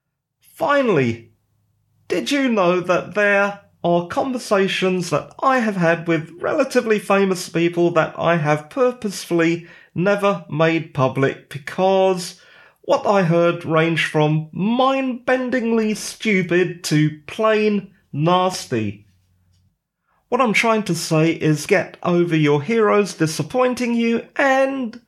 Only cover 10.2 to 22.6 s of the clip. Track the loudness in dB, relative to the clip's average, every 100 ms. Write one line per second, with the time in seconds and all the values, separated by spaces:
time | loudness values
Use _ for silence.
10.2 | 0 -2 -4 0 2 0 -2 -2 0 2
11.2 | -2 -2 -12 -16 -10 -2 2 4 2 0
12.2 | -6 -14 -20 -20 -20 _ -2 0 2 2
13.2 | 4 4 2 0 0 0 2 0 -2 0
14.2 | 2 0 -2 -4 -2 2 2 0 -2 -4
15.2 | -2 -2 -2 -2 0 0 0 -4 -8 -6
16.2 | -2 0 2 0 0 -4 -2 2 2 -2
17.2 | -10 -2 0 2 2 0 -4 _ _ -2
18.2 | 2 2 2 -2 -4 -4 -4 -8 _ _
19.2 | _ _ _ _ _ _ _ _ _ _
20.2 | -4 0 0 0 2 0 0 -4 -2 0
21.2 | 2 0 0 0 0 0 0 -6 -2 0
22.2 | 2 2 2 2